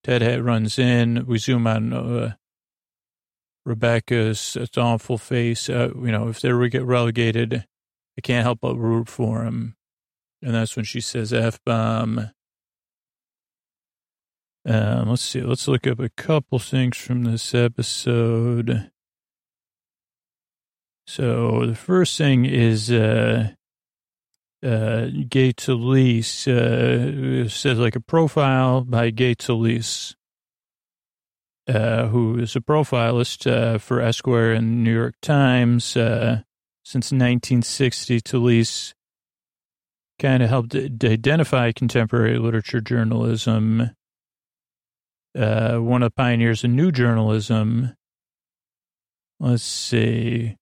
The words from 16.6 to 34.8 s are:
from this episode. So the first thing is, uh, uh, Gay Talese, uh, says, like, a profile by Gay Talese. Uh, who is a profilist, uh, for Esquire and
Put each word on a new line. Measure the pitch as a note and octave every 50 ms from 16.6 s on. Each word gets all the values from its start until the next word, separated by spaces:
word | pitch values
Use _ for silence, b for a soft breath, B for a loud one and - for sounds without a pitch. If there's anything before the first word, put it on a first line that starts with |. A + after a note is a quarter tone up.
| - - - C3 B2+ B2 A#2+
from | - - - B2 B2
this | A#2+ A#2 A2+ A2+ - - -
episode. | A#2+ A#2+ A#2+ A#2 - A2+ - - - - B2+ A#2+ A#2 A#2 A2+ A#2 A2+ A#2 A#2+ A#2+ A#2+ A2+ A2+ A#2+ A2+ - - _ _ _ _ _ _ _ _ _ _ _ _ _ _ _ _ _ _ _ _ _ _ _ _ _ _ _ _ _ _ _ _ _ _ _ _ _ _ _ _ _ _ _ -
So | - - C#3+ A#2+ A#2 A#2+ A#2 A#2 A2+ A#2 B2
the | A#2 A2+
first | - - - F3+ F#3 F3 - - -
thing | D#3 C#3 C3+ B2 A#2+
is, | C3+ C#3 C3 A#2 A2+ A2 G#2+ G#2+ A#2
uh, | A#2+ A2+ A2 A2 A2+ A2+ A#2 A2+ A2+ A#2 A2 G#2 - _ _ _ _ _ _ _ _ _ _ _ _ _ _ _ _ _ _ _ _ _ -
uh, | C3 A2+ A2 A2 A2 A2+ A2+ A#2 B2 C3+ D3 C#3 A#2+
Gay | - C3 C3 B2+
Talese, | A#2 - - - C3 A#2 A#2 B2+ C3+ C3+ C3 B2+ A#2 A2+ A2+ - - - - C#3
uh, | B2 A#2+ A#2+ A#2+ A#2 A#2+ A#2+ B2 B2 B2 A#2+ B2 - C#3 C3 C3 C3 B2+ A#2+ G#2+
says, | - - - C#3 B2 A2+
like, | A#2+ A2+ -
a | B2+
profile | - - - E3 E3 C#3+ - D#3 C#3+ C3+ C3 C3 C3 B2+ B2+ C3
by | B2+ B2 B2+ A#2 A#2 A#2
Gay | A2 A2 B2+ B2 A#2+
Talese. | _ - - A#2+ A2+ A2+ A#2 A#2 A#2 A2+ - - - - - - _ _ _ _ _ _ _ _ _ _ _ _ _ _ _ _ _ _ _ _ _ _ _ _ _ _ _ _ _ _ -
Uh, | B2 G#2+ A2 A2+ A2+ A2+ A#2 A2
who | A2 B2 A#2 A2 A2+ A#2+
is | A#2+ A2 -
a | B2+
profilist, | A2+ - D3+ D#3 C#3+ - C3+ A#2+ A#2 A#2 A#2+ A#2+ A#2+ - - - - B2
uh, | A#2+ A#2 A#2 A#2 A2+ G#2+
for | - - B2 A#2+
Esquire | A#2+ A2+ A#2 - - C3 B2 A#2 A2+ A2+
and | A2+ A2+ A2+ A2+ A#2 A#2+